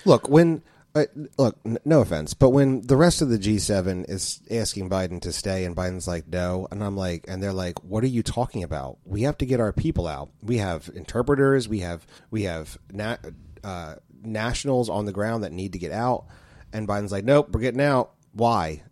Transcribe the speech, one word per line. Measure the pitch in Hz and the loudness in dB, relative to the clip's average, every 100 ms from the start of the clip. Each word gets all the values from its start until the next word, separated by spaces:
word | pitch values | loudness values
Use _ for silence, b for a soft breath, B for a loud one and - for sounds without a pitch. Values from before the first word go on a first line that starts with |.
Look, | 196 123 - | 4 4 6
when, | 151 170 156 b b b | 6 6 2 b b b
uh, | 151 - 147 147 - | 0 0 -4 -6 0
look, | 120 - | 0 0
n-, | 110 113 | -6 -4
no | 143 156 | 4 6
offense, | 90 78 78 | 6 0 -4
but | - 131 | 4 6
when | 139 135 131 - | 8 4 2 4
the | |
rest | 135 170 - | 6 6 4
of | 139 | 2
the | 113 | 2
G | 101 107 | 2 2
seven | - 101 92 90 | 2 0 0 -2
is | - 95 - - - | -6 -6 -8 -10 -6
asking | 113 110 98 92 | -4 -4 -4 -2
Biden | 95 92 87 | -2 -2 -6
to | 90 | -6
stay | - 98 95 | -6 -4 -2
and | 87 | -4
Biden's | 85 92 92 90 | -4 -4 -4 -6
like, | 85 - | -6 -4
"No," | 90 90 92 95 | -4 -2 -2 -6
and | 101 | -6
I'm | 101 | -4
like, | 98 92 85 - | -4 -4 -6 -8
and | 95 | -6
they're | 98 | -4
like, | 95 90 85 | -4 -6 -8
"What | 90 110 | -6 -2
are | 131 | 0
you | 120 | 0
talking | - 117 127 104 | -2 -2 -4 -4
about? | 82 76 67 - | -6 -6 -8 -14
We | - 101 | -8 -2
have | 135 147 | -2 -2
to | |
get | 127 123 | 0 0
our | 107 | 0
people | - 160 120 85 | 0 -2 -2 -4
out. | 69 73 _ | -6 -12 _
We | 107 120 | -4 -2
have | 98 80 - | -2 -4 -8
interpreters. | - 80 117 123 139 135 135 107 | -14 -6 -2 0 4 4 4 2
We | 107 | -4
have, | 87 82 - b b | -4 -8 -12 b b
we | 110 | -4
have | 95 82 76 - - | -4 -4 -8 -16 -14
na-, | 98 107 - - - - - | -8 -6 -8 -10 -18 -20 -16
uh, | 101 90 78 - _ 65 | -12 -10 -12 -16 _ -16
nationals | 110 107 117 113 139 127 110 | -8 -4 -4 -2 0 0 0
on | 95 | -2
the | 104 | -2
ground | 95 107 117 | -2 -2 -2
that | 95 | -4
need | 87 98 | -6 -8
to | 87 | -8
get | 82 | -6
out." | 101 123 120 - b b b b | -2 -2 -2 -6 b b b b
And | 110 104 | -8 -4
Biden's | 104 101 | -4 -4
like, | 101 | -2
"Nope, | 110 143 147 | 4 4 4
we're | 117 | -2
getting | 123 120 | -2 0
out." | 143 131 - _ _ | 2 2 0 _ _
Why? | 104 117 110 80 78 - | 0 2 2 0 -6 -12